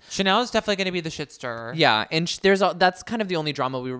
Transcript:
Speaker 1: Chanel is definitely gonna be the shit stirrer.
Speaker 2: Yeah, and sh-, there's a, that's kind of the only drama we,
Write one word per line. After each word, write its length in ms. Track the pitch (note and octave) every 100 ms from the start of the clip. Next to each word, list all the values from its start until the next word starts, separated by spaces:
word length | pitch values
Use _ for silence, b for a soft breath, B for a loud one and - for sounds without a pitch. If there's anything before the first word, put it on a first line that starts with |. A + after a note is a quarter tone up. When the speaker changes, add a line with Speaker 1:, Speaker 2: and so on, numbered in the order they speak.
| B
Speaker 1:
Chanel 320 | - G3 G3+
is 80 | B3
definitely 280 | A3 G#3 G3
gonna 140 | F#3+
be 80 | F3+
the 120 | D#3+
shit 200 | - D3
stirrer. 420 | - B2 A#2 A2+ D#3+
Speaker 2:
Yeah, 300 | C#3+ A2 G#2
and 160 | D#3+ E3+
sh-, 120 | -
there's 240 | F#3+ G3
a, 100 | F#3+ E3
that's 280 | F#3 F3
kind 180 | - A3+
of 60 | G3
the 80 | F3
only 180 | D#3
drama 260 | C#3+ C3 C3
we, 140 | B2+